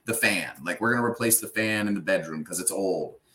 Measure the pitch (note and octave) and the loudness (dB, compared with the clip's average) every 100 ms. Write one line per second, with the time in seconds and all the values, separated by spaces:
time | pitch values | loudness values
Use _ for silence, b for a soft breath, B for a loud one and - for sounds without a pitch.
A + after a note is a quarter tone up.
0 | - - G#2+ F#2+ D#2 - G2 F2 A2+ A#2+ | -4 0 2 2 -2 -6 -6 -2 2 2
1 | A#2+ A#2 A#2 - G#2+ A2 G#2+ G#2+ G#2 G2+ | 2 0 2 2 0 -2 0 0 0 0
2 | E2 A#2 D#2+ D#2 D#2 F2 F#2 F#2+ F#2+ E2+ | 2 0 0 -8 -6 -4 -2 0 0 0
3 | D#2 - b | -2 -8 b